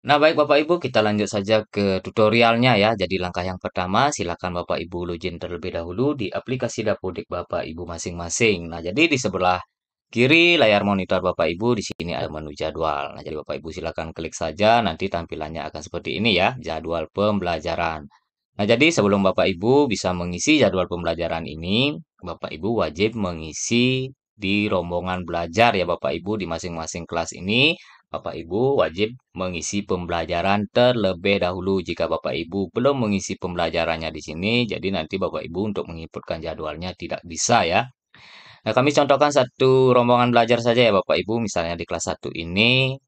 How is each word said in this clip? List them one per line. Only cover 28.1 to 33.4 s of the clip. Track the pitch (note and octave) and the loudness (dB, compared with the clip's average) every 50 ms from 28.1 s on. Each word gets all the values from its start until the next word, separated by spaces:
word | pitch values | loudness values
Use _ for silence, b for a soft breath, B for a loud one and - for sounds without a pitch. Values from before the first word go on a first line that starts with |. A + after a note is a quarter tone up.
Bapak | - - - E2+ E2+ | -12 -10 -8 -8 -10
Ibu | E2 E2 E2 F2 G#2 B2+ C3+ C#3 B2+ F2 | -10 -10 -6 -2 0 0 2 2 2 0
wajib | D#2+ D#2 F2 G#2 A2+ B2+ B2 _ _ _ E2+ | 0 0 -2 -4 -4 -4 -12 _ _ _ -6
mengisi | F#2 F#2 F2+ E2+ D#2+ - - G2+ G2 _ | -6 -6 -4 -6 -8 -4 -4 -4 -2 _
pembelajaran | G2+ F2+ F2 E2+ E2+ E2+ E2 D#2+ F2 E2+ E2+ F#2+ G2 G#2 G#2 G2+ | -4 -4 -4 -4 -4 -4 -4 -2 -2 -2 0 0 0 0 -2 0
terlebih | _ A#2 B2 B2+ B2 A#2 G2+ F#2+ F#2 E2+ F2+ G2+ G2+ G2 F#2 F2+ | _ 4 4 4 4 2 0 0 -2 0 0 0 2 2 0 -2
dahulu. | F#2 F#2 F2+ F#2+ G2 F#2+ | -2 -2 -2 0 0 0
Jika | E2+ E2+ E2+ - E2+ D#2+ | -2 -4 -4 -4 -2 -2
Bapak | E2 D#2+ - E2 D2+ | -2 -4 -4 -4 -4
Ibu | E2 E2+ D#2+ - G2 F#2+ E2+ _ | -4 -6 -4 -4 -4 -4 -4 _
belum | A#2 B2 C#3 C#3+ C3+ A#2+ G#2 | 0 0 2 2 2 0 0
mengisi | G2+ F#2+ - - F#2+ | 0 -2 -2 -6 -8
pembelajarannya | - | -8